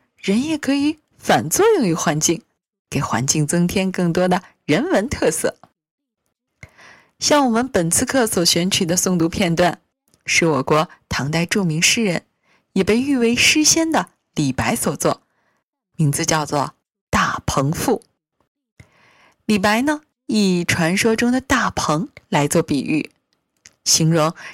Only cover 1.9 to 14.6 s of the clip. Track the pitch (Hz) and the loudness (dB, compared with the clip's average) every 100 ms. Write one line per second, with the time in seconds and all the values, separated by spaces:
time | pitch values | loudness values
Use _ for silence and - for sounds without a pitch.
1.9 | 160 - 151 - 165 - _ _ _ _ | 0 0 0 0 -2 -6 _ _ _ _
2.9 | 139 135 107 135 160 147 175 175 196 190 | -6 -4 -4 -2 -2 0 0 0 0 -2
3.9 | 180 175 165 180 180 - _ - 151 320 | -2 0 0 0 0 -4 _ -2 0 2
4.9 | 285 196 - - - - - - _ _ | 0 -2 -2 -2 -2 -4 -8 -16 _ _
5.9 | _ _ _ _ _ _ _ - _ - | _ _ _ _ _ _ _ -20 _ -20
6.9 | - _ _ - 294 269 226 262 196 165 | -20 _ _ 2 4 4 2 0 0 0
7.9 | - 262 269 220 - 175 170 180 - 175 | 0 0 0 0 2 2 2 0 0 0
8.9 | 180 - 180 165 - 185 165 175 - _ | 0 0 0 0 0 0 2 0 0 _
9.9 | _ _ _ - - 165 139 131 151 165 | _ _ _ -4 0 2 0 2 0 0
10.9 | - _ - 135 160 170 214 185 156 175 | -6 _ -6 -2 -2 -2 -2 -2 0 0
11.9 | - 220 160 - _ _ _ _ 190 190 | 0 -2 -2 -6 _ _ _ _ -2 0
12.9 | 226 277 269 233 247 - 311 302 330 330 | 0 0 0 2 2 2 2 2 2 2
13.9 | 285 180 _ _ - 143 127 | 0 -4 _ _ -2 -2 -2